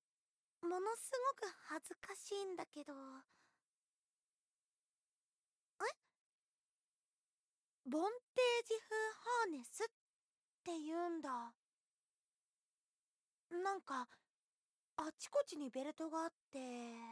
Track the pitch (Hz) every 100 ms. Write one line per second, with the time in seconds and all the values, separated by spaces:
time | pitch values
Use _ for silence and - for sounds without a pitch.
0 | _ _ _ _ _ _ 349 359 392 466
1 | - 508 508 523 403 - - 311 - -
2 | - 392 - 403 392 349 330 294 294 277
3 | 269 269 - _ _ _ _ _ _ _
4 | _ _ _ _ _ _ _ _ _ _
5 | _ _ _ _ _ _ _ - 453 640
6 | _ _ _ _ _ _ _ _ _ _
7 | _ _ _ _ _ _ _ _ 262 302
8 | 381 494 - - 494 480 - 453 - 440
9 | 440 440 453 494 427 285 240 - 440 _
10 | _ _ _ _ _ _ - 330 302 339
11 | 349 330 285 247 233 - _ _ _ _
12 | _ _ _ _ _ _ _ _ _ _
13 | _ _ _ _ - 349 392 392 - 269
14 | 247 - _ _ _ _ _ _ _ -
15 | 311 - - 571 554 302 269 262 285 311
16 | 320 320 330 - _ 269 254 240 240 233
17 | 233